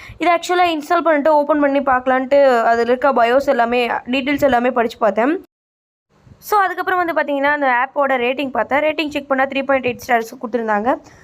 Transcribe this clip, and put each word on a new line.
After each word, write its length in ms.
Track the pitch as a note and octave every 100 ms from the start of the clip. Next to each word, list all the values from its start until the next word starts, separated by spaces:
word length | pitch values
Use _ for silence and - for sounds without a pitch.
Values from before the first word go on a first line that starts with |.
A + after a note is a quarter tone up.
| - -
இதை 160 | E4
ஆக்சுவலா 460 | E4+ E4+ F4+ F4+ D#4
இன்ஸ்டால் 220 | C#4+ F4
பண்ணிட்டு 320 | E4 D4+ D#4
ஓப்பன் 260 | D4+ D4 D4+
பண்ணி 200 | C#4+ C#4
பார்க்கலான்ட்டு 840 | C#4 B3+ B3+ B3+ C4 C#4+ C4+ A#3+
அதுல 280 | A3+ A#3 A#3
இருக்க 220 | B3 C#4
பயோஸ் 340 | B3 A#3 B3+ C#4+
எல்லாமே, 420 | B3 A#3 B3 A#3
டீடெயில்ஸ் 540 | G3+ - C4 C4 C#4+
எல்லாமே 280 | C#4+ A#3+ B3
படிச்சு 280 | B3 A#3 -
பார்த்தேன். 440 | A3 G#3 B3+ F#4 - _ _ _ _ _ _ _ - -
So, 220 | - G#4
அதுக்கப்புறம் 440 | F#4 E4+ F#4 F#4
வந்து 180 | E4+ D#4
பார்த்தீங்கன்னா, 300 | D4 C#4 C#4+
அந்த 140 | D4 C#4
ஆப்போட 440 | A#3+ C4 C#4+ C4+ C4
ரேட்டிங் 300 | A#3+ C4+ C#4
பார்த்தேன். 300 | A#3+ A3 C#4
ரேட்டிங் 280 | D4+ D4+ D4+
செக் 200 | D4 C#4
பண்ணா 160 | C4
த்ரீ 180 | C4+ C#4
பாயிண்ட் 240 | C4+ C4+ B3
எயிட் 240 | G#3+ -
ஸ்டார்ஸ் 260 | A#3+ A3+ C4
கொடுத்துருந்தாங்க. 580 | A#3 A#3+ A3 G#3 A#3 D#4+ - -